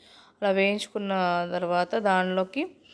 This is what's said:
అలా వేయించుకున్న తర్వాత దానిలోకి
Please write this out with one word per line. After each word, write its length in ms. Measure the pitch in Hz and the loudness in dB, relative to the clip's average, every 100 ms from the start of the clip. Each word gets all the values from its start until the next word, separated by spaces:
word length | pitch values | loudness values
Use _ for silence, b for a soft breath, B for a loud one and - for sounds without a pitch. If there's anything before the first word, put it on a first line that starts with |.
| b b b _ | b b b _
అలా 100 | 202 | 0
వేయించుకున్న 640 | 190 196 208 - 208 202 190 180 175 175 | 2 2 0 -6 -8 -4 0 0 0 -2
తర్వాత 420 | 175 175 175 175 226 | -4 0 0 0 0
దానిలోకి 760 | 202 185 185 185 185 269 370 - B | 2 2 2 0 -2 -4 -8 -10 B